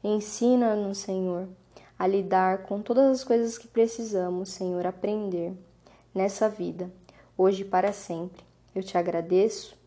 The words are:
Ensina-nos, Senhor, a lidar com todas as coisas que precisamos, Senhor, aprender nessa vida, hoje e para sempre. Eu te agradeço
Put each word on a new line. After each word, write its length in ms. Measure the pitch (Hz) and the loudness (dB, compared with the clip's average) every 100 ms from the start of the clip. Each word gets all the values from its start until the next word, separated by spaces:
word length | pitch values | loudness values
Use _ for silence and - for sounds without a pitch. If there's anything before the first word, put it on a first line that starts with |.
Ensina-nos, 920 | 208 214 208 - 240 247 233 214 202 196 | 0 -2 -2 0 4 4 4 0 -2 -6
Senhor, 500 | - 190 185 175 185 185 _ - - _ | -4 -2 -2 -4 -8 -14 _ -20 -20 _
a 60 | 185 | 0
lidar 560 | 196 185 185 185 190 | 0 2 2 2 0
com 180 | 190 202 | -4 -8
todas 300 | 208 240 269 | 0 4 4
as 120 | 262 | 4
coisas 360 | - 233 233 226 | 2 2 2 -4
que 100 | - | -6
precisamos, 800 | 226 226 226 226 202 180 180 190 | 0 0 0 -4 -2 -2 -4 -6
Senhor, 380 | - 185 180 180 | -6 -4 -2 -4
aprender 680 | 185 202 214 208 175 170 185 - _ _ - _ | -4 -4 -4 -4 -4 -6 -8 -18 _ _ -20 _
nessa 340 | 190 196 196 220 | -2 -2 2 0
vida, 420 | 208 175 170 180 - - - _ - | 0 -8 -6 -10 -12 -20 -20 _ 2
hoje 240 | 190 190 | 4 4
e 40 | |
para 280 | 196 185 196 | 0 0 2
sempre. 500 | 202 - 165 180 - - _ _ | -2 -6 -6 -8 -12 -20 _ _
Eu 80 | 190 | -8
te 140 | 190 180 | -2 0
agradeço 800 | 175 165 165 180 220 - - - | 0 -2 2 4 4 0 -12 -20